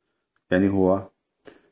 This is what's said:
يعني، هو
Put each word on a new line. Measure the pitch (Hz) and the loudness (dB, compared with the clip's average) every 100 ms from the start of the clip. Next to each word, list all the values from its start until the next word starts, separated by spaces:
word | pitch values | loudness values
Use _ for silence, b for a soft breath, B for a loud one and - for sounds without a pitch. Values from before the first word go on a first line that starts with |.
| _ _ _ _ _ | _ _ _ _ _
يعني، | 92 98 | 0 0
هو | 98 92 98 92 _ _ _ b b b | 2 0 0 -4 _ _ _ b b b